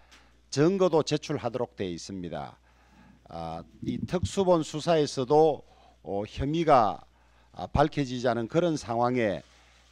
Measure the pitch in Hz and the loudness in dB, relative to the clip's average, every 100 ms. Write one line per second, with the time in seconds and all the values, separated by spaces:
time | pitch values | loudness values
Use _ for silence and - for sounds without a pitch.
0 | - - _ _ _ 135 160 196 180 156 | -20 -20 _ _ _ 2 2 4 2 2
1 | - 151 - 139 117 117 120 - 95 82 | 0 -2 -4 -6 -4 -4 -6 -6 -8 -8
2 | - 95 87 78 65 - _ _ _ - | -10 -10 -8 -8 -10 -14 _ _ _ -20
3 | - - - 85 82 82 85 - - 123 | -20 -20 -16 -12 -10 -10 -14 -12 -8 -8
4 | 120 180 - 202 185 170 147 151 160 165 | -4 -4 -2 0 2 2 0 -6 0 2
5 | 143 - 123 151 160 131 - _ _ _ | 0 -2 2 4 4 2 -8 _ _ _
6 | 80 98 107 - 139 160 156 135 104 76 | -8 -8 -6 -6 -4 0 4 6 4 -2
7 | - _ _ _ _ - 90 - 156 147 | -12 _ _ _ _ -12 -2 2 2 0
8 | 131 127 123 113 113 160 175 147 - 117 | -4 -2 0 0 -2 0 0 -2 -4 0
9 | 120 123 110 80 - _ _ _ _ | 0 2 0 -2 -8 _ _ _ _